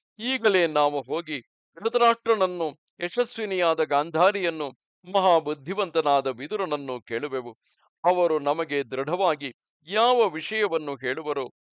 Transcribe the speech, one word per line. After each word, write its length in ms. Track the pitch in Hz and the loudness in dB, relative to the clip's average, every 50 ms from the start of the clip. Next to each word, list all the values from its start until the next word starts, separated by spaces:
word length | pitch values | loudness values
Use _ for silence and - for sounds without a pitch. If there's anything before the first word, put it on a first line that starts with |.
| _ _ _ - | _ _ _ -10
ಈಗಲೇ 480 | 214 247 262 233 220 220 196 185 170 | -6 -4 -2 0 2 2 4 4 2
ನಾವು 340 | 160 151 151 147 147 147 139 | 2 2 2 2 2 0 -2
ಹೋಗಿ 400 | 123 123 147 170 170 151 151 127 - _ _ _ _ _ _ | -4 -4 -6 -6 -6 -6 -10 -10 -10 _ _ _ _ _ _
ಧೃತರಾಷ್ಟ್ರನನ್ನು, 880 | 165 196 226 226 233 240 233 233 - - 233 226 208 190 180 180 175 165 151 135 _ _ _ _ - | -8 -4 -2 0 2 4 4 2 2 2 0 2 2 2 0 0 -2 -4 -6 -6 _ _ _ _ -8
ಯಶಸ್ವಿನಿಯಾದ 840 | 175 175 - 240 247 - - 226 220 202 190 180 175 165 160 160 156 | -8 -4 -2 -2 -4 -4 -4 -8 -6 -4 -2 0 2 2 2 2 0
ಗಾಂಧಾರಿಯನ್ನು, 840 | 135 143 143 151 165 151 160 175 202 202 202 180 170 160 156 147 131 - _ _ _ _ _ _ | 2 2 0 0 0 2 4 4 4 4 2 -2 -2 -2 -4 -6 -8 -10 _ _ _ _ _ _
ಮಹಾಬುದ್ಧಿವಂತನಾದ 1200 | 175 190 196 185 190 170 165 147 147 151 143 131 151 196 202 196 170 156 165 151 147 139 139 131 | -4 0 2 6 6 6 6 4 0 -4 -4 -6 -6 -4 -2 -2 0 0 0 4 4 4 4 2
ವಿದುರನನ್ನು 760 | 131 123 113 135 156 208 202 190 160 147 143 139 135 127 120 | 0 -4 -6 -6 -6 -4 -4 -4 -2 -4 -4 -4 -6 -8 -10
ಕೇಳುವೆವು. 560 | 104 - 117 120 143 143 131 127 120 117 110 _ _ _ _ _ _ _ _ _ - | -8 -6 -6 -4 -4 -4 -6 -6 -8 -8 -14 _ _ _ _ _ _ _ _ _ 0
ಅವರು 360 | 175 180 180 175 165 160 151 | 2 4 4 4 2 2 2
ನಮಗೆ 440 | 143 143 151 165 165 139 147 143 135 | 0 0 0 0 -2 -2 -2 -2 -2
ದೃಢವಾಗಿ 680 | 113 127 127 139 143 175 185 196 175 156 147 143 131 - _ _ _ _ _ _ | -2 -4 -6 -4 -2 -2 0 0 0 0 -2 -4 -10 -12 _ _ _ _ _ _
ಯಾವ 420 | 156 196 214 226 247 254 240 220 185 | -4 0 2 2 4 4 4 2 2
ವಿಷಯವನ್ನು 680 | 151 160 - - 220 220 208 185 165 160 151 147 139 | 0 -4 -8 -6 -4 -2 0 0 0 -2 -4 -4 -8
ಹೇಳುವರೋ 560 | 120 131 127 135 156 156 151 143 143 131 - _ _ _ _ _ | -6 -6 -6 -6 -4 -6 -6 -4 -4 -6 -8 _ _ _ _ _